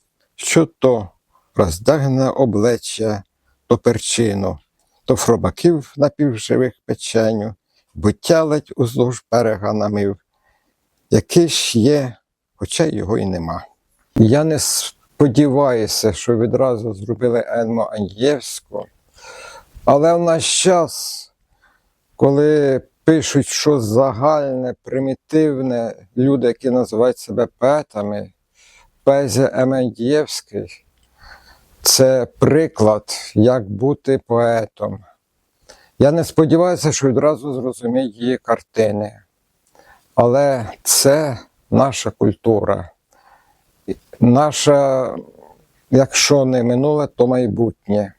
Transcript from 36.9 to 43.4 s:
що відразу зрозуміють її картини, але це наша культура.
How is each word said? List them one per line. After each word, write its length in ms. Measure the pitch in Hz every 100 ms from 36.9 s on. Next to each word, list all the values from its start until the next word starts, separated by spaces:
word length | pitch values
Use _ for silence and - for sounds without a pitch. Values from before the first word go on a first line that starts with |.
що 160 | - 139
відразу 460 | 120 151 131 143
зрозуміють 600 | 131 127 - 120 127 127 107
її 220 | 120 127
картини, 840 | - 117 - 110 110 104 104 107 _ _ _ _ _ _ _ _ _ -
але 500 | 120 135 143 131 101 -
це 540 | - - 139 151 147 113 - _ _
наша 380 | 117 135 - 107
культура. 800 | - - - 117 107 - 95 87 _ _ _ _ _